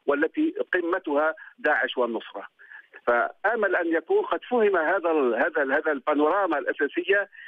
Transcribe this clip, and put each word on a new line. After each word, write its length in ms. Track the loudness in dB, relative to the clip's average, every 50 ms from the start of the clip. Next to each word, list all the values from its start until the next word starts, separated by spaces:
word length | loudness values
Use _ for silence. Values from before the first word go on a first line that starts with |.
| _
والتي 480 | -2 0 0 0 0 0 0 0 0 -2 -4 -4 -2 -2
قمتها 600 | -2 -2 -2 -4 -4 -4 -2 0 0 0 0 -2 -6 -10 -20 -10
داعش 400 | -4 -2 0 0 0 0 -2 -2
والنصرة. 500 | -2 -2 -2 -2 -6 -8 -12 -14 -14 -14 -16 _ _ -20 -20 -20 -20 -20 _ -20 -4 0
فآمل 680 | 2 2 2 2 -2 -2 _ -2 0 0 0 0 0 0
أن 120 | 0 0 0 0
يكون 300 | -2 0 0 0 0 2
قد 140 | 0 -4 -6 -4 -2
فهم 280 | 2 2 4 4 4
هذا 340 | 2 2 2 0 0 0 0
ال-، 240 | 2 2 2 2 2
هذا 280 | 0 0 0 0 -2 0
ال-، 100 | 0 0
هذا 180 | 0 0 0
البانوراما 640 | -2 -2 -2 0 2 2 2 2 2 2 0 0 -2
الأساسية 720 | -2 -2 -4 -2 -2 -4 -2 -2 -2 0 0 0 0 0 -4 -10 -18 -20